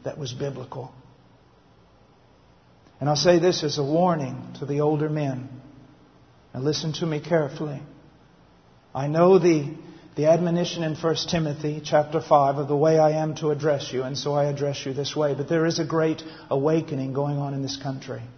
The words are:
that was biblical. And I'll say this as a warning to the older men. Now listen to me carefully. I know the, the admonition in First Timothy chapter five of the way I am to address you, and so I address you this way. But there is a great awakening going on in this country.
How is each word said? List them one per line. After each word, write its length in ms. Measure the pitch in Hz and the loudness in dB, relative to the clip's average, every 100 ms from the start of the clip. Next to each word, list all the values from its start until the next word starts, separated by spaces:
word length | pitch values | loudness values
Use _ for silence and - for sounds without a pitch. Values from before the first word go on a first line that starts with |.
that 140 | 147 127 | -10 -10
was 160 | 139 | -10
biblical. 580 | - 143 127 127 139 120 - - _ _ _ _ _ _ _ _ _ _ _ _ _ _ _ _ _ _ _ | -8 -8 -8 -12 -14 -14 -18 -20 _ _ _ _ _ _ _ _ _ _ _ _ _ _ _ _ _ _ _
And 80 | 135 | -2
I'll 80 | 147 | 2
say 220 | 156 175 | 4 6
this 260 | 175 180 | 4 2
as 140 | 156 143 | -2 -2
a 60 | |
warning 720 | 139 156 180 165 131 123 - - | 0 2 2 0 -4 -10 -14 -12
to 80 | 139 | -6
the 160 | 143 | 0
older 280 | 147 151 156 | 2 2 0
men. 380 | 151 147 127 120 - - - - - _ _ _ _ _ 131 | -2 -2 -4 -10 -16 -20 -20 -20 -20 _ _ _ _ _ -6
Now 60 | |
listen 300 | 135 151 165 | -4 -2 -4
to 120 | 147 170 | -4 -4
me 140 | 151 | -4
carefully. 640 | 147 170 143 - 156 139 - - - _ _ _ _ _ _ _ _ 135 | 0 0 0 -6 -8 -10 -14 -20 -20 _ _ _ _ _ _ _ _ -6
I 100 | 143 | -2
know 320 | 156 175 190 | 4 8 8
the, 380 | 170 156 143 - - - - - | 6 4 0 -10 -16 -20 -14 0
the 100 | 151 | 4
admonition 560 | 175 175 170 170 175 | 4 4 0 -2 -2
in 120 | 160 151 | -4 -2
First 340 | 165 156 - | -2 -2 -2
Timothy 500 | 170 160 143 151 151 151 | -2 0 -2 -4 -6 2
chapter 340 | 156 147 160 | 2 2 -2
five 380 | - 151 139 143 | 4 6 6 2
of 100 | 143 | 0
the 80 | 147 | 2
way 220 | 156 160 | 4 6
I 140 | 156 | 4
am 240 | 156 156 151 | 2 -2 -2
to 160 | 156 | -2
address 420 | 143 147 139 - | 0 0 0 -2
you, 80 | 123 | -4
and 160 | 131 139 | -4 -4
so 160 | 147 | -2
I 120 | 143 143 | 0 0
address 420 | 143 143 139 135 | 0 -4 -4 -6
you 60 | |
this 220 | 135 139 - | -6 -4 0
way. 200 | 151 139 | 0 0
But 140 | 139 | 0
there 180 | 165 160 | 0 2
is 100 | 170 | 0
a 80 | 156 | -2
great 380 | 160 160 156 - - - | 0 0 -2 -8 -18 -4
awakening 640 | 139 143 160 160 139 135 | 0 2 2 0 -6 -4
going 240 | 135 143 147 | -2 -2 -2
on 160 | 143 | -4
in 80 | 139 | -4
this 160 | 135 - | -6 -8
country. 460 | 139 135 - 123 117 | -8 -10 -10 -12 -12